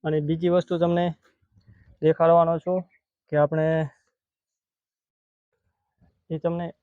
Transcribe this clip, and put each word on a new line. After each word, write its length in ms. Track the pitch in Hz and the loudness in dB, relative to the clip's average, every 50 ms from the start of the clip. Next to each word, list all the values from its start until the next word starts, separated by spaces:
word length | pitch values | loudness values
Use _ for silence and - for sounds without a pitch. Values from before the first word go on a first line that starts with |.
| - | -4
અને 160 | 160 156 156 | -2 -2 -2
બીજી 300 | 147 147 165 160 170 175 | -2 -2 -4 -2 0 0
વસ્તુ 280 | 175 180 170 _ 180 | 0 0 0 _ -2
તમને 380 | 165 170 175 170 175 175 175 160 _ _ _ _ _ _ _ _ _ _ - - _ _ _ - _ | -2 0 0 0 0 -2 -4 -4 _ _ _ _ _ _ _ _ _ _ -20 -20 _ _ _ -14 _
દેખાડવાનો 580 | - 156 160 - 165 165 170 170 165 165 170 160 | 0 0 2 2 4 4 6 4 4 2 0 -4
છું 220 | _ 180 180 185 175 _ _ _ _ _ _ _ _ _ | _ -4 -4 -4 -6 _ _ _ _ _ _ _ _ _
કે 80 | 151 | 0
આપણે 520 | 151 147 143 160 156 156 160 160 160 156 139 _ _ _ _ _ _ _ _ _ _ _ _ _ _ _ _ _ _ _ _ _ _ _ _ _ _ _ _ _ _ _ _ _ _ _ _ _ _ _ _ _ _ _ _ _ _ _ _ | 0 0 2 0 -2 0 0 0 -2 -2 -4 _ _ _ _ _ _ _ _ _ _ _ _ _ _ _ _ _ _ _ _ _ _ _ _ _ _ _ _ _ _ _ _ _ _ _ _ _ _ _ _ _ _ _ _ _ _ _ _
એ 80 | 160 | -12
તમને 360 | 156 - 170 170 170 175 165 - _ | -6 -6 -6 -6 -4 -8 -10 -12 _